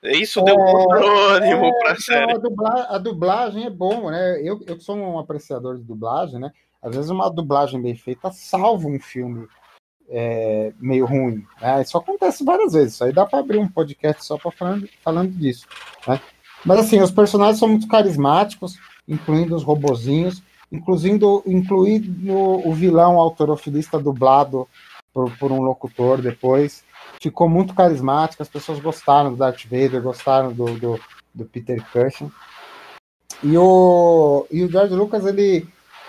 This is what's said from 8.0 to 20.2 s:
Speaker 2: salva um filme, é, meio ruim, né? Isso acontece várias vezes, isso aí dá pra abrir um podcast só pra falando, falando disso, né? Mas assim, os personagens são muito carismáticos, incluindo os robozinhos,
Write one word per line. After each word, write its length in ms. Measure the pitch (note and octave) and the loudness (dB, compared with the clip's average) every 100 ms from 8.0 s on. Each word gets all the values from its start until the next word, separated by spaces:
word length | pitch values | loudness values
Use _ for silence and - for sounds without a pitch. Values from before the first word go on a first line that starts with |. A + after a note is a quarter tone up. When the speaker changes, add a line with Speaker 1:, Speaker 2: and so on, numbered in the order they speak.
| - B2 F#3 | -10 -10 -12
Speaker 2:
salva 560 | F#3 - E3 G#3+ G#3 D3+ | -14 -6 -2 0 0 -4
um 120 | C3+ | -8
filme, 480 | - B2+ B2 A#2 A2+ _ _ _ _ _ - | -10 -10 -10 -10 -16 _ _ _ _ _ -10
é, 640 | A#2+ A#2 A2+ A2 G#2+ G#2+ - | -6 -4 -4 -2 -2 -4 -6
meio 260 | B2+ C3 B2 | -2 0 0
ruim, 400 | C#3 B2+ A2 G2+ - | 0 -2 -6 -12 -8
né? 220 | A#2+ C3+ | -2 -2
Isso 120 | B2+ E3+ | -2 -4
acontece 480 | - G4+ F4+ - | -4 -2 -2 -2
várias 300 | C4+ F#4 G4+ | -2 0 2
vezes, 220 | D#3+ B2+ - | 2 2 0
isso 80 | |
aí 100 | B2 | 0
dá 140 | C#3+ G3+ | 2 2
pra 100 | C#4 | 0
abrir 220 | C4+ G#3+ | 0 -2
um 80 | F#3+ | -2
podcast 580 | - D3+ - D3+ D3+ - | -2 -6 -4 -4 -4 -6
só 100 | D3+ | -10
pra 100 | E3+ | -10
falando, 400 | - F3+ G3+ G3+ _ | -8 -6 -6 -10 _
falando 280 | E3 E3 F#3 | -4 -2 -4
disso, 360 | F#3 C#3+ A#2+ - - - - - | -4 -4 -6 -12 -20 -20 -10 -4
né? 120 | C3+ - _ _ - E3+ | -4 -6 _ _ -6 2
Mas 140 | G3+ | 2
assim, 200 | A3 G#3+ | 4 4
os 120 | F#3 | 4
personagens 480 | G3 G#3 G3+ G#3 A3 | 4 2 4 2 4
são 80 | A3 | 2
muito 200 | G#3+ A3 | 2 2
carismáticos, 920 | A3+ G3+ C#3+ C#3 E3 G#3 - F3+ - - _ - | 2 2 2 2 2 0 -4 -16 -16 -20 _ -10
incluindo 480 | D3+ - D#3 E3+ E3 | -8 -2 0 0 -2
os 80 | |
robozinhos, 800 | C3+ D3+ C#3+ A#2 B2 D3+ | 0 0 0 -2 0 0